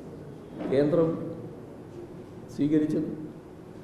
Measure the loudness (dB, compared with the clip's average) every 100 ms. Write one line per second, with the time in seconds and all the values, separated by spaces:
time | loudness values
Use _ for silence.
0 | -12 -12 -12 -12 -12 -6 2 6 6 6
1 | 6 2 -4 -6 -8 -10 -12 -14 -12 -12
2 | -12 -12 -12 -12 -8 2 6 6 6 2
3 | 0 -4 -8 -10 -14 -14 -14 -14